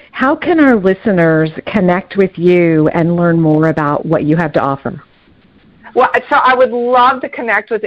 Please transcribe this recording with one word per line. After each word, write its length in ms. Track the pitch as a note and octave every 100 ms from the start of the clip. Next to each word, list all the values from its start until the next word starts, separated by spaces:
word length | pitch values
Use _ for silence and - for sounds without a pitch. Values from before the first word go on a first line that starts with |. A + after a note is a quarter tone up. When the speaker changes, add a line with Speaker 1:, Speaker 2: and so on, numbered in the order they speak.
| -
Speaker 1:
How 220 | - C4
can 280 | D4+ - E4
our 160 | C#4 A3+
listeners 720 | F#3 F#3 A3+ F#3 E3 D#3+ D#3+ D#3 -
connect 500 | A3 F3+ F3 F#3 G3
with 220 | F#3+ E3
you 500 | F3 F3+ E3+ D#3+ D#3
and 240 | E3+ E3 E3+
learn 240 | E3+ E3
more 260 | D#3+ D#3 D#3+
about 380 | D#3+ D3 D3 -
what 180 | D#3+
you 140 | C#3+ D#3+
have 160 | D#3+
to 80 | D#3
offer? 420 | C3 C#3 C3+ C#3 - _ _ _ _ _ _ _ -
Speaker 2:
Well, 160 | - B3+ B3 -
so 80 | D4
I 180 | B3+ B3+
would 160 | B3+
love 480 | A#3+ A#3+ B3 B3 C4+
to 60 | C#4
connect 420 | - A#3 G#3 G#3
with 140 | A3